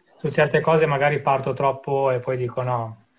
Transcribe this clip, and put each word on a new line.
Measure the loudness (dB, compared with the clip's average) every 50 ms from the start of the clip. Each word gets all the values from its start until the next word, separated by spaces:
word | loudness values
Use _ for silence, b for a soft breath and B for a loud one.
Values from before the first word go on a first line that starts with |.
| b b _ _
su | -8 -2
certe | 0 2 2 2 2 2
cose | 2 4 2 4 4
magari | 2 2 2 2 2 0 0
parto | 0 0 0 0 0 -2 -2
troppo | 0 0 0 0 -2 -4 -4 -2 0 2 0
e | 0 -2
poi | -2 -4 -4
dico: | -4 -4 -4 -4 -4
"No, | -4 -2 -2 -4 -4 -6 -10 -16 _ _ _